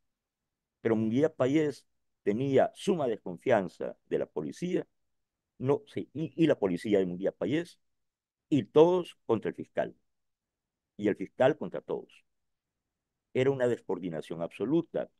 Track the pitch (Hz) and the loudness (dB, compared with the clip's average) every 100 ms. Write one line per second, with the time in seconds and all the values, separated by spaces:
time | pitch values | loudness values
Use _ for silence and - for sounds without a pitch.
0 | _ _ _ _ _ _ _ _ 117 110 | _ _ _ _ _ _ _ _ -2 0
1 | 110 120 151 - 131 156 151 131 _ _ | 0 2 0 0 0 2 0 -4 _ _
2 | _ _ - 107 139 127 95 - - 180 | _ _ -4 -2 2 4 2 0 -2 0
3 | 131 104 95 87 - 113 90 - 64 - | 0 -4 -8 -6 0 2 0 -6 -10 -10
4 | - 80 67 - 76 - 175 185 - _ | -6 -4 -4 -6 -8 -6 -4 -4 -6 _
5 | _ _ _ _ _ - 127 143 - - | _ _ _ _ _ -8 -2 -2 -4 -12
6 | - 135 160 - 156 127 98 87 110 101 | -10 -8 -8 0 2 4 0 -2 2 2
7 | 90 87 95 - 92 151 170 - _ _ | 2 -2 -4 -4 -2 -2 -4 -12 _ _
8 | _ _ _ _ - 139 101 147 165 180 | _ _ _ _ -2 -2 2 6 6 6
9 | 170 - - 110 87 78 80 - 62 - | -2 -8 -2 -2 -2 -8 -10 -4 -6 -6
10 | _ _ _ _ _ _ _ _ _ - | _ _ _ _ _ _ _ _ _ -4
11 | 104 92 92 - 127 156 95 69 - 76 | -2 -2 -4 0 2 2 -6 -10 -6 -8
12 | - - _ _ _ _ _ _ _ _ | -8 -20 _ _ _ _ _ _ _ _
13 | _ _ _ 123 131 135 123 117 - 92 | _ _ _ -2 0 0 0 -2 -4 -6
14 | 90 78 - 82 82 - 104 165 160 78 | -6 -8 -8 -8 -8 -6 -2 -2 -2 -6
15 | 62 _ | -8 _